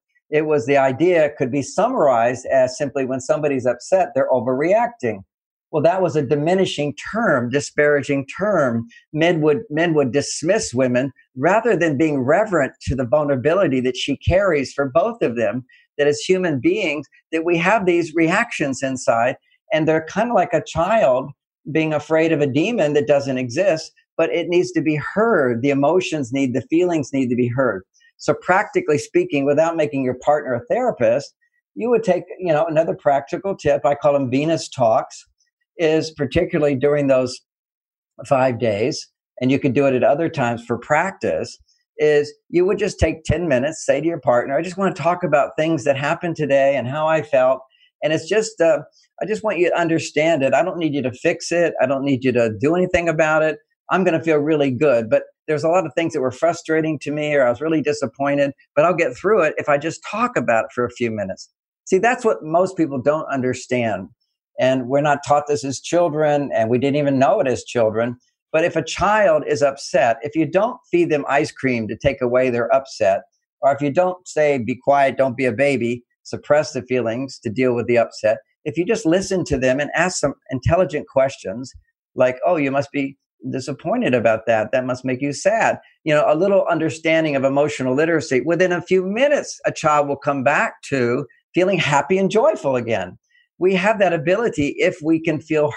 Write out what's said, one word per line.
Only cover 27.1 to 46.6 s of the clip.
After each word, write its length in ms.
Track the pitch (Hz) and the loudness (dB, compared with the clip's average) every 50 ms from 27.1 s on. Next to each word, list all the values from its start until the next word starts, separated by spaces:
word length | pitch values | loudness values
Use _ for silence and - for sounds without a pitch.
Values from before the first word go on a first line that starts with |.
| - | -2
need 160 | 135 135 120 | -2 -2 0
to 80 | 123 | 0
be 120 | 117 123 120 | 0 0 0
heard. 360 | 117 135 135 120 101 95 92 _ _ _ _ _ _ | 0 0 0 0 -2 -4 -8 _ _ _ _ _ _
So 180 | - - - 147 | -8 -2 -2 -2
practically 640 | 151 - - 180 190 208 - - 185 180 - 151 147 | -2 0 0 0 0 0 -2 -2 -4 0 0 -2 -2
speaking, 460 | - - - 175 185 180 151 143 139 | -2 -2 0 0 0 0 -2 -2 0
without 320 | 143 143 143 160 165 165 | 0 2 2 2 0 0
making 260 | 165 156 147 147 135 131 | 0 -2 -2 -2 -2 -2
your 160 | 127 127 127 | -2 -4 -2
partner 360 | - 147 147 151 - 127 123 | 0 2 2 2 0 -2 -4
a 120 | 120 117 | -4 -2
therapist, 680 | - 175 233 254 233 - - 123 110 117 143 - - _ _ _ _ _ _ _ _ - | -2 -2 -2 0 -2 -2 0 2 2 2 0 -2 -6 _ _ _ _ _ _ _ _ -10
you 120 | - 208 247 | -6 -2 0
would 120 | 240 220 226 | 0 2 2
take, 220 | 185 175 180 160 - - - | 2 0 0 -2 -8 -12 -6
you 120 | 185 175 156 | -2 0 0
know, 140 | 147 160 | 0 0
another 300 | 170 156 151 165 - 156 | 0 0 0 0 0 -2
practical 580 | - - 147 139 139 - - - 165 - 196 190 | -2 0 2 2 2 0 -4 -8 -6 -6 -6 -6
tip, 320 | 190 - 147 143 143 - | -4 0 0 0 2 2
I 80 | 143 143 | 0 0
call 200 | 143 - 147 139 | 2 2 2 2
them 160 | 139 139 123 | 2 0 0
Venus 380 | 120 135 151 160 165 156 - - | -2 0 0 0 -2 -2 -4 -6
talks, 580 | - 135 123 110 110 135 - - - - - _ _ _ _ _ _ _ _ _ _ - | -4 0 2 2 2 2 0 -4 -10 -20 -20 _ _ _ _ _ _ _ _ _ _ -2
is 320 | 175 156 156 160 156 156 | 0 2 2 2 0 -2
particularly 640 | - - 143 123 - 165 180 - - 165 151 147 143 | -6 -6 -4 -2 0 0 0 0 0 0 2 2 0
during 320 | 123 131 143 147 147 143 | 2 0 0 2 2 2
those 340 | 135 135 127 131 123 - - _ _ _ _ _ _ _ _ _ _ _ _ _ _ _ - 127 | 2 2 2 2 -2 -4 -10 _ _ _ _ _ _ _ _ _ _ _ _ _ _ _ -12 -4
five 320 | - 139 127 131 131 123 107 | 0 0 2 2 2 0 0
days, 500 | 123 113 104 101 113 135 156 - - - _ _ _ _ _ - | -2 -2 0 0 0 -2 -2 -4 -10 -16 _ _ _ _ _ -2
and 100 | 123 131 | 0 2
you 80 | 139 139 | 2 2
could 140 | - 143 117 | 2 0 2
do 140 | 143 139 | 2 2
it 80 | 139 131 | 2 2
at 100 | 123 117 | 2 2
other 240 | 113 143 156 165 160 | 2 2 2 0 -2
times 340 | - 143 127 120 120 117 - | -2 -2 -2 -2 -2 -4 -6
for 100 | - 120 | -6 -6
practice, 840 | 110 - - 151 151 175 190 190 - - 98 82 80 117 - - - _ _ _ _ _ _ _ | -6 -2 -2 0 0 0 -2 -4 -6 -4 -4 -2 -4 -4 -8 -12 -18 _ _ _ _ _ _ _
is 380 | - 151 151 151 147 147 147 - _ _ _ | 0 2 2 4 2 2 -2 -6 _ _ _
you 160 | - 175 180 | 0 0 2
would 120 | 190 208 190 | 2 0 -2
just 200 | 214 190 - - | -2 -4 -2 0
take 260 | - 160 151 - - | -2 -2 -2 -2 -4
ten 240 | - 151 160 175 160 | -4 -2 -2 0 0
minutes, 380 | 135 123 127 151 220 - - | 0 0 0 -2 -6 -4 -2
say 140 | - 135 143 | 0 0 0
to 60 | 151 | 0
your 140 | 165 170 147 | -2 -4 -2
partner, 380 | - - 120 120 104 90 139 143 | 0 0 2 2 2 0 -2 -4
"I 40 | 170 | -4
just 140 | 185 175 | -4 -4
wanna 160 | 185 196 180 - | -2 -2 -2 -2
talk 300 | - 143 170 175 175 - | -2 -2 -2 -2 0 0
about 320 | 165 151 143 131 - - | 2 2 2 2 0 -2
things 280 | - 156 160 165 143 117 | -2 -2 0 0 0 0
that 120 | 143 135 | 0 0
happened 400 | 127 139 147 170 170 - 170 156 | 0 0 -2 -4 -2 -4 -6 -4
today 400 | - 151 135 139 139 | -4 -2 2 2 4